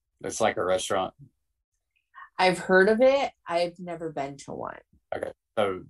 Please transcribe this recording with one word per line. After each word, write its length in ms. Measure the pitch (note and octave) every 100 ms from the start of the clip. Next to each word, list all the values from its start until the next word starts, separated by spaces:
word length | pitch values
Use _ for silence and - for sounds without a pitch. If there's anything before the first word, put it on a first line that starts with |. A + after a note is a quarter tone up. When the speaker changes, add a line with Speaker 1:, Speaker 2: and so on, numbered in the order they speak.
| _ _
Speaker 1:
It's 160 | - -
like 160 | G#2+ -
a 80 |
restaurant. 480 | F2+ F#2 - G2 F#2 - C#3+ _ _ _ _ _ _ _ _ - - -
Speaker 2:
I've 200 | F#3 F3
heard 300 | - F#3 F#3+
of 120 | A3
it. 300 | C4 C#4 B3+ _ -
I've 320 | E3+ F3 F3
never 320 | F3 E3 E3
been 260 | D3+ C#3 C#3
to 140 | -
one. 260 | - - G1+ _ _ -
Speaker 1:
Okay. 180 | - - - _ -
So 260 | G2+ F#2 E2